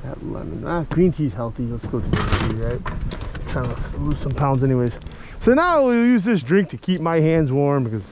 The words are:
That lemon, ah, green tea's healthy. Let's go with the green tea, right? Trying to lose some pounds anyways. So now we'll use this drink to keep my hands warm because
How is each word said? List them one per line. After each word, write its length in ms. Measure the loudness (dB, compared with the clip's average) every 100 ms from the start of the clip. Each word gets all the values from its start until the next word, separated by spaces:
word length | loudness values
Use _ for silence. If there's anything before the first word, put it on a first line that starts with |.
That 220 | -12 -10
lemon, 380 | -10 -8 -8 -8
ah, 180 | -6 -4 -2
green 220 | 2 2
tea's 220 | 2 -4
healthy. 300 | -4 -8 -6
Let's 220 | -6 -6
go 140 | -6 -4
with 120 | -2
the 60 | -2
green 320 | 0 0 0
tea, 140 | -2
right? 840 | -2 -4 -6 -6 -6 -6 -8 -8 -6
Trying 240 | -4 -4
to 240 | -4 -6 -4
lose 220 | -2 -2
some 120 | -2
pounds 320 | 0 2 2
anyways. 360 | 2 2 0 -2 -12 -14 -16 0
So 140 | 4
now 320 | 6 6 4
we'll 80 | 4
use 280 | 4 6 4
this 180 | 4 0
drink 280 | 2 2 2
to 80 | -4
keep 220 | -2 -2
my 200 | 2 2
hands 320 | 4 4 2
warm 320 | 2 2 2
because 200 | 0 -4 -8